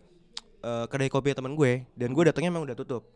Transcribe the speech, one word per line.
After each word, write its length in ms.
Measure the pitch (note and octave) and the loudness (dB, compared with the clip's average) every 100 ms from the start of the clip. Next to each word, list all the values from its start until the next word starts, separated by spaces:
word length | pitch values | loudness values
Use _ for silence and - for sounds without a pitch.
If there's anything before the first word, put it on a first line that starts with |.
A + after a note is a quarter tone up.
| _ - _ - - _ | _ -20 _ -20 -20 _
eh, 240 | A#2 A#2 A#2 | -6 -6 -4
kedai 240 | C3+ C3+ | -2 0
kopi 240 | C#3 C3+ | 2 0
temen 160 | C3+ C3 | -2 -4
gue, 300 | D3+ C3 B2+ B2+ | 2 2 2 -4
dan 220 | - A#2+ | -6 -2
gue 80 | C3+ | 4
datangnya 300 | E3 C#3 F3 | 4 4 0
emang 80 | E3+ | -2
udah 160 | C#3+ A#2+ | -6 -8
tutup. 240 | B2+ A#2 - | -6 -8 -8